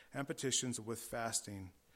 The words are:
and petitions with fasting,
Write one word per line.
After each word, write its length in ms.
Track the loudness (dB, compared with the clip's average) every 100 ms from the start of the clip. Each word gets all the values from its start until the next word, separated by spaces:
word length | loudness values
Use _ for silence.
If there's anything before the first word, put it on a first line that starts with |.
| -6
and 100 | -4
petitions 540 | -2 0 2 4 2 0
with 220 | -2 -4
fasting, 680 | -2 0 2 0 0 -6 -8 -12 -20